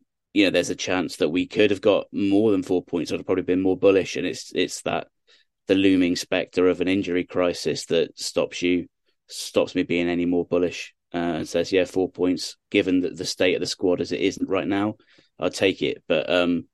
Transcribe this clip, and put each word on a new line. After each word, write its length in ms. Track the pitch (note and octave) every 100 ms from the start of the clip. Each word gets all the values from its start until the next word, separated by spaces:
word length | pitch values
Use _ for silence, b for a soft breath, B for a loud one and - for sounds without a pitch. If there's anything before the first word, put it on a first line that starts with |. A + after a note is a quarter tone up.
| _ _ _
you 120 | G2+
know, 60 | F#2
there's 200 | F2 E2+
a 60 | F2
chance 400 | - F2+ D2 -
that 140 | E2
we 180 | F2 F2+
could 240 | A2 G#2+
have 80 | G2
got 260 | G#2+ F#2 -
more 400 | - G2+ G2 A2
than 100 | F#2+
four 180 | F2 F2+
points. 300 | - F2 -
I'd 80 | F2+
have 80 | -
probably 160 | F#2
been 180 | F2+ F#2
more 160 | F#2+ F#2
bullish, 380 | G2 F#2+ E2
and 100 | C2
it's, 280 | F2 - -
it's 280 | - - -
that, 260 | - D#2+ - _ _ b b _ -
the 80 |
looming 400 | F#2+ G2 F#2 F2
spectre 540 | F2+ - F#2 - - F2+
of 120 | F2
an 60 | F2+
injury 380 | G2 F2 F2+
crisis 600 | F2 F#2+ F2 E2+ D#2 D2 -
that 300 | E2 D2+ -
stops 460 | - - - -
you, 240 | F2 F2 F2+ _ _ _ _
stops 480 | - - G#2 C#2+
me 80 | F2+
being 260 | D#2+ F2 F2
any 160 | F2
more 200 | F2 F2
bullish, 500 | E2+ F2 F2 - - _ _
uh, 40 | F2
and 320 | F2 D#2+ -
says, 240 | E2+ E2
"Yeah, 140 | F#2 F2
four 220 | F#2+ F2+
points, 480 | - F2+ F2 - - _
given 300 | G2+ F#2 F2+
that 160 | F2 D#2+
the 80 |
state 300 | - - F#2
of 60 | C2
the 60 | F2
squad 340 | - F#2 F2
as 120 | F2
it 80 | F2+
isn't 280 | F#2+ - F2
right 200 | F#2 E2
now, 260 | G2 G#2 A2 b b b -
I'll 100 | F2
take 320 | - G2 D#2+
it." 220 | C#2+ - -
But, 240 | D#2+ -
um, 360 | F2+ F2 E2+ -